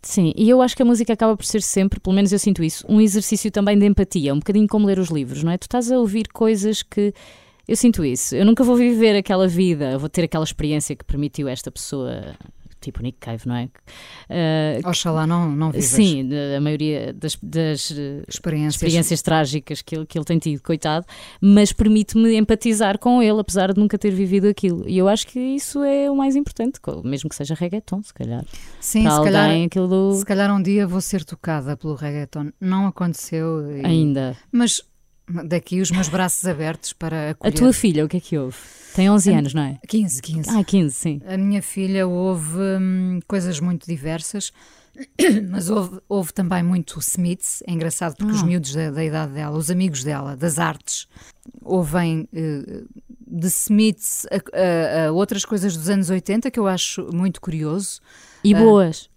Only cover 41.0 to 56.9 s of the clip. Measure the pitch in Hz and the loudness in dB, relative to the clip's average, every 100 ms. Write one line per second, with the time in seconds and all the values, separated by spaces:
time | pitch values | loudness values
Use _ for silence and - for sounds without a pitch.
41 | 170 143 190 190 196 202 - - 190 190 | -6 -6 -6 -2 0 -2 -4 -6 -2 0
42 | 185 180 185 180 156 170 196 190 185 185 | 0 0 -2 -2 -4 -4 -2 0 0 0
43 | 185 180 - 202 180 156 175 175 - 165 | -2 -4 -4 -4 -2 -2 -2 -4 -4 -6
44 | 147 165 160 208 - _ _ _ _ - | -6 -6 -8 -8 -10 _ _ _ _ -20
45 | 262 - 339 214 190 190 170 214 180 185 | -16 0 2 2 0 -4 -2 -2 -2 -10
46 | _ 202 170 - 180 180 170 180 156 - | _ -4 -4 -4 -2 0 0 0 -2 -8
47 | - - 175 175 - - - 170 165 165 | -6 -2 -2 -2 -6 -8 -6 -4 -4 -4
48 | 170 - 208 214 170 180 135 147 156 143 | -6 -4 -2 0 2 0 -2 -4 -4 -4
49 | 160 156 151 139 147 151 156 180 185 139 | -4 -4 -6 -8 -6 -4 -2 0 0 -2
50 | 135 143 139 135 170 160 165 156 - - | -6 -6 -8 -4 -4 -2 -2 -4 -8 -10
51 | - - - _ - - - 185 160 175 | -10 -20 -20 _ -20 -18 -2 -2 0 0
52 | 170 160 - 165 160 147 - - - - | 0 -2 -4 -6 -6 -6 -10 -14 -16 -20
53 | - - - 170 175 - - 208 220 - | -20 -20 -12 -6 -2 -2 2 4 4 2
54 | - - - 196 - - 185 170 156 156 | -8 -8 -4 -6 -4 0 2 2 0 0
55 | 156 165 202 202 - 208 196 165 160 202 | 0 0 0 -2 -4 -2 -2 -2 -2 0
56 | 175 185 - 214 254 233 196 185 - | 0 -2 0 -2 -2 -2 -2 0 -4